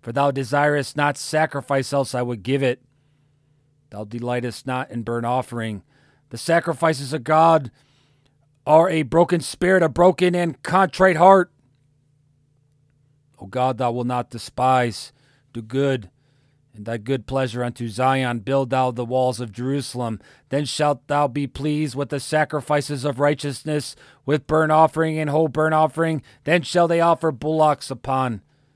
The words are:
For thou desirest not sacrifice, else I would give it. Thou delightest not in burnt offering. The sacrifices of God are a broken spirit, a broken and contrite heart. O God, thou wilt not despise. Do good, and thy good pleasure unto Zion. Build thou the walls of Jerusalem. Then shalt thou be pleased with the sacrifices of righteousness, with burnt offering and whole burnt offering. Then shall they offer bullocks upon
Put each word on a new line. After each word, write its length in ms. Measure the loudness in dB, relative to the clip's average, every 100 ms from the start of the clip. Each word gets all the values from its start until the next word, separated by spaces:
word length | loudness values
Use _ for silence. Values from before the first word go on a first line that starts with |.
For 100 | -6
thou 200 | 0 0
desirest 640 | 0 -2 0 2 0 -4 -2
not 180 | -2 -2
sacrifice, 760 | -4 -2 -2 -4 -2 -2 0
else 220 | -2 -2 -4
I 80 |
would 180 | -4 -6
give 220 | -2 0
it. 180 | 0 -2 _ _ _ _ _ _ _ _ _ _ _
Thou 140 | -14 -10
delightest 600 | -8 -4 -2 -4 -8 -6
not 240 | -6 -4
in 140 | -8
burnt 220 | -4 -4 -2
offering. 560 | -2 -2 -6 -6 -8 _ _ _ _ _
The 80 | -12
sacrifices 760 | 0 0 0 -2 0 -2 -6
of 100 | -8
God 460 | 0 4 6 4 0 _ _ _ _ _ _ _ _ _ 4
are 240 | 6 6
a 140 | 0
broken 380 | 0 2 2 2
spirit, 420 | -2 -2 2 4
a 60 | 2
broken 440 | 4 4 4 2
and 300 | 2 -2 -4
contrite 540 | -2 2 2 4 2 6
heart. 340 | 8 8 4 _ _ _ _ _ _ _ _ _ _ _ _ _ _ _ _ _ _ _
O 80 | -10
God, 320 | -2 -2 0
thou 140 | -2
wilt 160 | -2 -2
not 240 | -4 -6
despise. 800 | -10 -12 -2 2 4 2 -4 -14 _ _ _ _
Do 80 | -14
good, 480 | -6 -2 0 0 -6 _ _ _ _ _ _
and 120 | -16 -8
thy 120 | -8
good 300 | -4 -4 -2
pleasure 360 | -4 -2 -4
unto 240 | -6 -6 -10
Zion. 500 | -2 0 2 0 -4
Build 300 | -2 -2 0
thou 220 | 0 0
the 140 | -2 -4
walls 340 | 0 0 -2
of 120 | -8
Jerusalem. 680 | -8 -4 -4 -6 -6 -6 -6 -12 _ _
Then 160 | -4 -4
shalt 400 | -2 0 0 _
thou 200 | 0 0
be 180 | -2 -6
pleased 480 | -6 -4 -2 -4
with 160 | -4 -6
the 100 | -6
sacrifices 840 | -2 -2 0 -4 -2 -2 -2 -4
of 160 | -4 0
righteousness, 760 | 0 0 -4 -8 -4 -4 -6 -14 -20 _ -2
with 220 | -2 0
burnt 240 | 0 4
offering 480 | 6 4 4 -2 -2
and 100 | -2
whole 200 | 0 0
burnt 260 | 0 2 2
offering. 480 | 2 0 -2 -2 -8 _ 0
Then 160 | 0
shall 260 | 2 2 2
they 140 | 4
offer 300 | 4 2 0
bullocks 600 | -4 -4 2 2 2 -4
upon 500 | -10 -4 -2 -2 -4 _ _ _